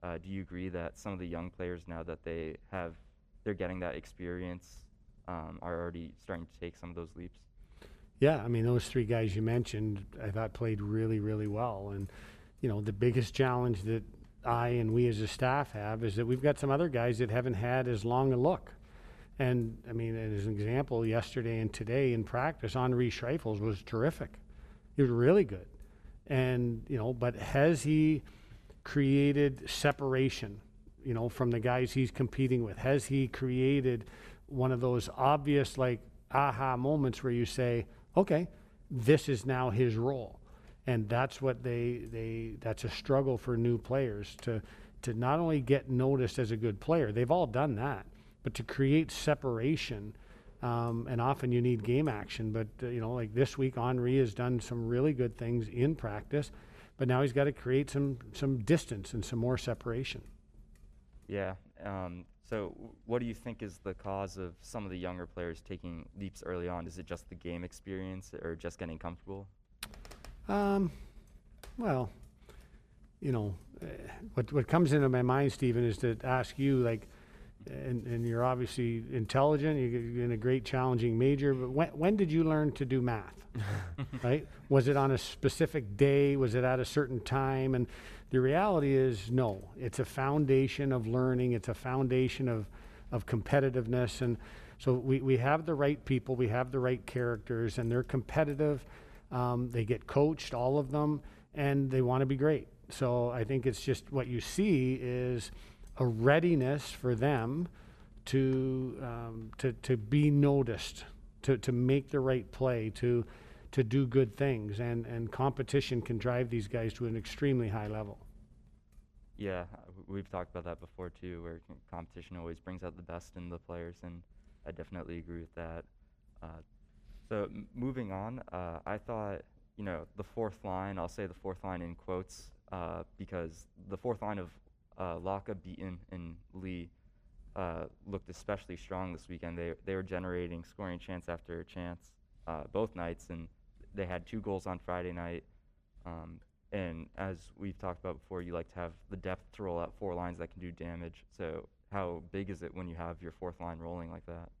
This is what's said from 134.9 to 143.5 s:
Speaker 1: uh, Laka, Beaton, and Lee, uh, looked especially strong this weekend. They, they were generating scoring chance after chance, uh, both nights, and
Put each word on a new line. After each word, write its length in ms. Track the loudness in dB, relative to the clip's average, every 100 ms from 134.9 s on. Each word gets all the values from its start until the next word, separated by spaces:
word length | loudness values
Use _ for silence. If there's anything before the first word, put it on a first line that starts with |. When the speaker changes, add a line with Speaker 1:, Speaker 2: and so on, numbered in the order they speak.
| -8
Speaker 1:
uh, 200 | -6 -6
Laka, 380 | -4 -4 -6 -10
Beaton, 360 | -10 -12 -10 -12 -12
and 220 | -12 -12 -14 -18
Lee, 340 | -12 -10 -8 -10 _ _ _ _ -20 -16
uh, 300 | -8 -6 -6 -10 -14 -10
looked 240 | -10 -10
especially 460 | -16 -6 -6 -6 -14
strong 360 | -8 -8 -6
this 160 | -8 -12
weekend. 300 | -12 -10 -8
They, 160 | -8 -8
they 100 | -6
were 80 | -6
generating 640 | -4 -6 -4 -4 -6 -8
scoring 340 | -12 -12 -10 -10
chance 300 | -10 -10 -8
after 340 | -10 -8 -12
chance, 480 | -10 -10 -10 -10 -16 _ _ -18 -10
uh, 160 | -8 -4
both 240 | -2 -4 -4
nights, 300 | -8 -8 -10
and 200 | -12 -12